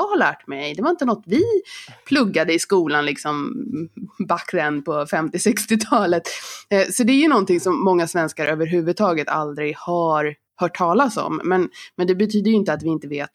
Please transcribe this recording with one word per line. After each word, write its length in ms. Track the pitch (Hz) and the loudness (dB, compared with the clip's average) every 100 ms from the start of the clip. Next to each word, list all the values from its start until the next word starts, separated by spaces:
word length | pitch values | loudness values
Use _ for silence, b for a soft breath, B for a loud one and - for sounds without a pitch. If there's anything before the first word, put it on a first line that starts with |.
| 403 | 2
har 80 | 392 | 2
lärt 280 | 165 139 - | 2 0 -8
mig. 280 | 139 147 | -8 -6
Det 80 | 156 | -2
var 80 | 269 | -2
inte 140 | 349 | 0
något 180 | 247 208 170 | 0 -2 0
vi 160 | 240 466 415 B B B B - | 0 2 0 B B B B -2
pluggade 480 | 269 214 160 156 | 0 2 2 2
i 40 | 165 | 0
skolan, 480 | - 196 156 147 147 | 2 2 2 0 0
liksom, 480 | 143 156 147 143 - 143 151 160 - - - 180 | -2 -4 -4 -4 -6 -8 -8 -8 -12 -12 -6 -2
back 220 | 175 - | -2 -2
then 320 | 180 151 147 | -2 -2 -2
på 240 | 143 147 147 | -2 -4 -2
femtio, 320 | 165 156 180 | -2 -2 0
sextiotalet. 840 | 208 - - 220 - 254 185 170 - B B B - | 0 0 0 -2 2 2 2 0 -2 B B B 0
Eh, 160 | 202 190 | 2 2
så 120 | 196 | 2
det 80 | 233 | 4
är 40 | 269 | 4
ju 60 | 320 | 6
någonting 320 | 247 185 175 | 4 4 2
som 240 | 185 175 | 2 2
många 220 | 190 175 165 | 4 2 2
svenskar 400 | 180 156 - 151 | 0 -2 -2 -2
överhuvudtaget 840 | 156 160 175 165 175 208 160 143 | 0 0 0 0 2 2 2 -2
aldrig 480 | 151 151 147 151 151 | -2 -4 -4 -6 -6
har 560 | - 175 165 151 151 147 _ - | -4 -2 0 0 -2 -6 _ -6
hört 200 | 175 - | -6 -2
talas 400 | 175 196 277 185 | 2 2 2 -2
om. 240 | - 156 | -4 -4
Men, 240 | 175 185 180 B B - | 0 0 0 B B -2
men 100 | 180 | 0
det 80 | |
betyder 360 | 185 214 208 196 | 2 0 2 2
ju 60 | 220 | 2
inte 160 | 190 | 2
att 100 | 151 | -2
vi 60 | 156 | -2
inte 200 | 156 143 | -4 -6
vet 220 | 143 139 | -8 -10